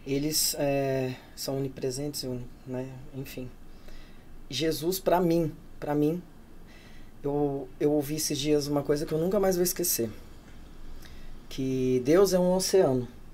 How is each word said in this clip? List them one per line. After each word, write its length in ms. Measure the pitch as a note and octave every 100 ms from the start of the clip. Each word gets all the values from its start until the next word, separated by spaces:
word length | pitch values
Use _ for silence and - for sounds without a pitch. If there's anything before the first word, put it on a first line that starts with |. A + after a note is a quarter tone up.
| -
eles, 500 | C#3 D3 D#3 - -
é, 560 | C#3+ C#3 C3+ C3+ B2+ B2+ - -
são 220 | - C3+
onipresentes, 680 | C#3 C3+ C3+ B2+ D3 C#3+ C3 B2 B2 - C3
né? 220 | B2+ C3 C3 C3
Enfim. 320 | C3 C#3 - B2+ - - - - - - - - - -
Jesus, 500 | B2+ D#3+ C#3 D#3+ F#3
pra 220 | - E3+
mim, 320 | F3 E3 D#3+ - - -
pra 160 | D3
mim, 280 | D3 D3 F3 - - - - - - - - - -
eu, 440 | C#3+ C#3+ D3 C#3 C3+ -
eu 140 | D3
ouvi 240 | D3+ C#3 D#3
esses 200 | - D3
dias 300 | D3 D3 C#3
uma 160 | D3
coisa 240 | C#3+ D3 D#3+
que 60 |
eu 40 | D#3
nunca 200 | E3+ G3+
mais 160 | F#3+
vou 80 | F3
esquecer. 480 | F3 - F3 - A#2 - - - - - - - - - - - - - -
Que 520 | - C3 C3 B2+ B2+
Deus 280 | B2 E3+ G3
é 60 | F3+
um 140 | F3+
oceano, 520 | F#3 F#3 F#3+ E3 B2+ B2 - -